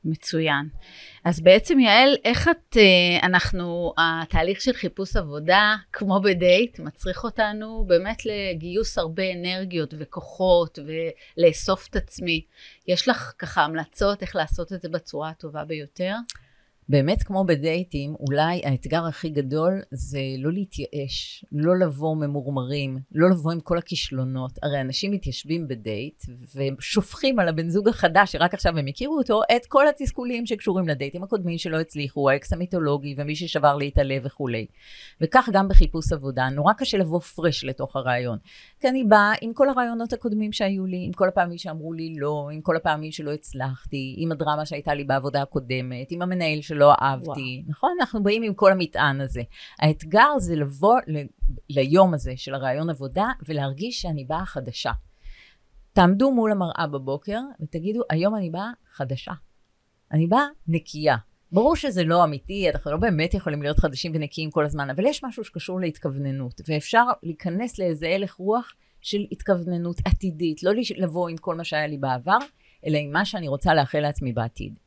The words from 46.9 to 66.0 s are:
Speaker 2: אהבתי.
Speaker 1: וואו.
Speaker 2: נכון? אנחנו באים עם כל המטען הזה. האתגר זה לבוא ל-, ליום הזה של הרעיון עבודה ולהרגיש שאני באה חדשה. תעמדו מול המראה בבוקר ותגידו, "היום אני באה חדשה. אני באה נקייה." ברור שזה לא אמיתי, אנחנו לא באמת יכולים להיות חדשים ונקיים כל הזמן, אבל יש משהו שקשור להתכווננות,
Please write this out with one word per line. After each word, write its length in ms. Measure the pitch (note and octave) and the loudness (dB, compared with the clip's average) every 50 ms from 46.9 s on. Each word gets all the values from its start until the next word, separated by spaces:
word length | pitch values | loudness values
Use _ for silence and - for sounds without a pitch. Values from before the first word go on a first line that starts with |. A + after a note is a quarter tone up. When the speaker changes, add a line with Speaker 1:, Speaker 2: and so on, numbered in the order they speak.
| C#3+ - | 8 6
Speaker 2:
אהבתי. 260 | - C3+ C3+ C3 B2 - | 4 0 0 -2 -6 -8
Speaker 1:
וואו. 420 | C#3 C#3+ C3+ B2+ B2+ C3 D#3 - | -8 -8 -8 -8 -8 -10 -8 -10
Speaker 2:
נכון? 260 | D3+ - - D4+ F4+ F4+ | -8 -2 -2 -2 0 0
אנחנו 240 | F4+ - - A3 G3+ | -2 -2 -2 -2 0
באים 200 | G3+ G#3 A3+ A#3 | 2 0 0 0
עם 100 | A3 F#3+ | -2 0
כל 180 | - G#3+ G3 | 6 6 6
המטען 500 | F#3+ F#3 F3+ D#3 - - C#3 D3 C3+ C3+ | 6 6 0 -4 0 0 0 0 2 -2
הזה. 200 | C#3 C3 - B2 A#2 - - - - - - _ | -4 -6 -6 -8 -10 -10 -14 -20 -20 -20 -6 _
האתגר 600 | - D3+ D3+ - - D#3 D#3 G#3+ A#3+ D4 D4 C4+ | 2 2 2 2 -4 2 6 6 6 6 6 2
זה 160 | F#3 F3 E3+ | 0 0 0
לבוא 440 | D3+ D3 C#3 C#3 C3+ D#3+ G3+ A#3 B3+ - - | 0 -2 -4 -4 2 4 4 4 4 2 -2
ל-, 180 | D#3 D3+ C#3+ - _ _ - - - - - _ | -6 -6 -6 -8 _ _ 0 0 0 0 -8 _
ליום 440 | C#3 C#3 C3+ C3+ D3+ F#3 F#3+ F#3 E3 | 0 0 2 4 6 6 6 6 6
הזה 200 | C#3+ A#2+ C3+ B2+ | 0 -4 -6 -10
של 180 | B2+ - - C#3 | -10 -8 -8 -8
הרעיון 360 | C#3 C3 C3+ B2+ C#3+ D#3+ E3+ | -4 -2 -2 -2 -2 -2 -4
עבודה 380 | D#3 C3 C#3 C3+ B2 F#3 G3+ A#3+ B3+ - D3+ C#3+ | -4 -6 -8 -6 -4 -2 -2 -2 -4 -8 -8 -6
ולהרגיש 540 | D#3+ D3 C#3 C#3 C3+ C#3 F#3+ A#3+ A#3+ - | -4 -4 -4 -4 -4 -6 -8 -8 -8 -8
שאני 240 | - F3+ D#3 D3 C3 | -6 -6 -6 -6 -6
באה 200 | B2+ D#3 E3 F#3+ | -6 -6 -6 -6
חדשה. 460 | - - D3 B2+ A2+ A#2 - - A#2+ A2+ - - - _ _ _ - - - - _ _ _ _ _ _ - - _ _ | -6 -8 -8 -10 -8 -10 -6 -6 -4 -6 -6 -8 -14 _ _ _ -16 -16 -16 -20 _ _ _ _ _ _ -20 -20 _ _
תעמדו 380 | - F3+ F3 F#3+ G3+ B3+ C#4 | 4 4 4 4 4 2 2
מול 200 | C4+ A#3+ A3 G#3+ | 2 2 2 0
המראה 360 | G#3+ G3+ F3+ E3 - - E3 D3+ | 0 0 -2 -4 -4 -4 -4 -4
בבוקר 520 | C#3 C#3 C3+ C3 C3+ D3 _ - G3+ A3+ B3+ C#4+ C4 _ | -4 -6 -4 -4 -6 -6 _ -8 -8 -8 -8 -10 -12 _
ותגידו, 420 | D#3 D3+ - E3 D#3+ G3 G#3+ A#3+ - - | -14 -10 -10 -8 -6 -4 -4 -4 -2 -2
"היום 260 | D#3 D#3+ E3+ G3+ A3 | 0 0 0 0 0
אני 140 | G#3+ F#3+ E3+ | -2 -4 -4
באה 220 | D#3+ F3 G3+ A3+ A#3+ _ _ _ _ | -6 -6 -8 -8 -12 _ _ _ _
חדשה. 380 | - C#3 B2 C3+ B2+ - - - D3 - _ _ _ _ _ _ _ _ _ _ _ _ _ | -8 -6 -6 -6 -8 -8 -12 -14 -14 -14 _ _ _ _ _ _ _ _ _ _ _ _ _
אני 160 | - D#3 E3 E3+ | 0 0 2 4
באה 180 | G3+ B3+ C#4+ C#4+ D4+ - - E3 | 4 2 2 0 -4 -12 -4 -2
נקייה." 480 | D#3+ D#3+ - - - D3+ D3+ D3+ C3 A2+ - _ _ _ _ _ | -2 -2 -2 -6 -10 -2 0 2 2 2 -2 _ _ _ _ _
ברור 240 | - F#3+ A3 D4 E4+ | 0 2 4 4 2
שזה 280 | - - C#4 G3+ F#3 E3+ | 2 0 -4 -2 0 0
לא 200 | D#3+ E3 F3 F3 | 2 4 4 4
אמיתי, 460 | D#3 D3 C3+ _ - F#3+ G3+ F#3+ E3+ | 4 2 -6 _ -10 -6 0 0 0
אנחנו 220 | C#3+ - - D3 | 0 0 -4 -4
לא 60 | D3 D#3+ | -4 0
באמת 360 | G3 A#3 F3 D3+ D#3+ F3 - | 0 0 2 0 0 0 -2
יכולים 280 | G3 - F3 D3 D3 | -2 -2 -4 -4 -4
להיות 180 | D3 D3 D3+ - | -2 0 2 2
חדשים 320 | - D#3 C3 C3 - F3 D#3 | 2 2 -2 -4 -8 -6 -4
ונקיים 360 | D#3+ D3+ C#3 - - D#3+ D#3 | -4 -6 -6 -8 -8 -10 -4
כל 140 | D3 E3 D3 | 0 0 0
הזמן, 240 | D3 C#3+ D3+ C#3 C3+ | 0 -2 -4 -6 -6
אבל 160 | C3 C#3+ G3 | -4 0 0
יש 180 | C4+ D4 - - | 0 0 -2 -8
משהו 200 | C4 A3 - A3 | -10 -10 -10 -12
שקשור 360 | - _ E3 - - F3+ F#3 | -10 _ -12 -10 -8 -6 -4
להתכווננות, 800 | F#3 E3 D3+ - | -4 -4 -6 -4